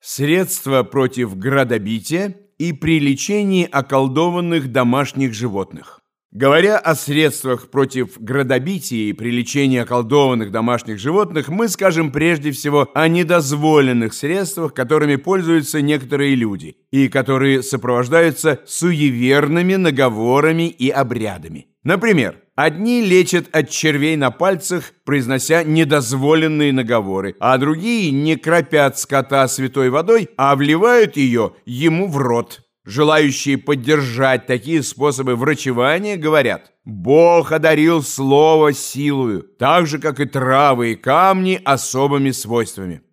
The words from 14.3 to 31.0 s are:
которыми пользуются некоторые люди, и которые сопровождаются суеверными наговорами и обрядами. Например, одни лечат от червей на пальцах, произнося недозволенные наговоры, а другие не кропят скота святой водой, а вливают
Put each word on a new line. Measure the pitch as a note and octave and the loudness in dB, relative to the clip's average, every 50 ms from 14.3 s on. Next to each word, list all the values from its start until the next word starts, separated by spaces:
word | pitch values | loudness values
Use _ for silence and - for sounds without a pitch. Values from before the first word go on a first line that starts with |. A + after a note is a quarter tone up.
| F3 G3 G3 F3+ - - E3 D3 - | -4 -4 -4 -6 -6 -6 -8 -6 -4
которыми | - B2+ A#2+ D#3 D#3 D3+ D3 C#3+ | -6 -2 0 0 0 2 0 -2
пользуются | C#3 C#3+ F3 F#3+ F#3+ F3 E3 E3 D#3+ C#3+ - - D3+ | -2 0 -2 -2 0 0 0 0 0 -2 -2 -4 -2
некоторые | C#3+ C#3+ D3+ D3 C3 B2 C#3+ C#3 C#3+ C#3+ C3+ | 0 0 -2 -2 -4 -4 -4 -2 0 0 2
люди, | B2+ A#2 G#2+ G2 F2+ D#2+ D#2+ - _ _ _ | 0 0 -2 -4 -8 -10 -16 -18 _ _ _
и | - C3+ C#3 C3 | 0 0 0 2
которые | - C#3+ B2 A#2 C3+ C3 C3+ C#3 C3+ C3 | 0 -2 0 0 0 2 2 2 2 0
сопровождаются | A#2+ - - B2 F#2+ A#2+ B2 A#2+ B2+ A#2+ D3+ E3 E3+ E3 C#3 - - D#3+ C#3 - - | 0 -4 -6 -6 -2 -2 0 0 0 2 4 4 4 4 0 0 0 0 -2 -2 -6
суеверными | - - - D#3+ F3 F3 D3 D3 C#3+ B2 A#2+ B2 B2+ C3+ C#3+ D3 C#3+ D#3 E3+ F3 F#3 F#3+ | -12 -8 -2 0 0 0 2 2 0 2 2 2 2 4 2 2 2 0 0 0 0 0
наговорами | F#3+ F#3 E3 C#3+ B2+ C3+ B2+ A2 G#2 A2+ A#2+ B2+ C#3 D3 D#3+ D#3+ E3 E3+ E3+ | 2 0 0 2 2 0 0 0 0 0 2 2 4 4 2 2 0 -2 -4
и | E3+ _ B2 C3+ | -4 _ -2 -2
обрядами. | - C3+ C3+ A#2 B2 A#2+ A2 G#2 F#2+ E2+ D#2+ E2 E2 D2+ - _ _ _ | 0 0 -2 -2 -4 -6 -6 -6 -8 -10 -14 -16 -18 -18 -20 _ _ _
Например, | _ C3+ F3+ F#3+ G#3+ A3+ G3+ D#3+ A#2+ F2+ - - _ _ _ | _ -2 -2 0 2 2 2 2 2 0 -4 -10 _ _ _
одни | - D3 D#3+ D3+ E3 G#3 A#3 B3 A#3+ | -2 -2 -2 0 -2 -2 0 0 0
лечат | A3+ F#3+ F3+ F#3 F3 - - F3 - - - | 2 4 4 4 4 4 0 -2 -4 0 -2
от | D#3+ D3 - | -2 -2 -2
червей | - - - D#3 D3 C#3+ C#3 D#3+ D#3+ | -6 -4 -2 -2 0 0 0 0 0
на | D3+ C#3 B2+ | 0 -2 -2
пальцах, | A2+ - E3+ F#3+ F#3+ E3+ - - F3+ E3+ C3 - _ _ _ | -2 0 0 0 0 -2 -4 -6 -6 -6 -8 -10 _ _ _
произнося | - C#3 C#3+ B2 A#2 C3+ C3 - - D#3+ E3+ | -2 -2 -2 0 -2 -2 -4 0 2 0 0
недозволенные | E3 D#3 D3+ D#3+ E3 C#3 D3+ D3 C3 A2 C3+ C3+ C3+ C#3+ D#3+ D#3+ D#3+ D#3+ D#3 D3 D3 C#3+ C3+ | 2 2 2 2 2 2 2 0 0 -2 -2 -2 2 2 2 2 2 0 0 0 0 2 2
наговоры, | C3 B2+ A2 B2 A2+ G2+ F#2+ F#2+ F#2+ F#2+ G2 F#2 _ | 0 0 0 0 0 0 -2 -4 -4 -6 -6 -8 _
а | - A#2+ C3 | 0 2 2
другие | C3 C#3 C#3+ D#3 D#3 F3+ A#3 A#3+ A3+ G3 D#3 | 2 2 0 -2 -2 -2 -2 -2 0 0 0
не | C3+ C3+ D3 D#3 D#3+ | 0 0 0 0 -2
кропят | - - D#3 E3+ E3+ D3 - - D3+ C#3+ C3+ C3 - | -2 0 0 2 2 0 2 2 2 2 2 0 -4
скота | - _ C#3 C#3 C3 - C#3 C#3 C3 B2 | -8 _ -2 -2 -2 0 0 0 2 0
святой | - - C3+ B2+ B2+ C#3 C3+ B2+ | 0 -4 -6 -4 -2 0 0 2
водой, | B2 D3 E3+ F#3+ A3+ A#3 F#3+ - _ | 2 0 2 4 2 2 2 -2 _
а | - C3+ C#3 B2 | 0 2 2 4
вливают | C3+ C#3+ C#3+ D#3 E3 G3+ A#3+ B3 A#3+ | 2 2 2 2 4 4 4 6 4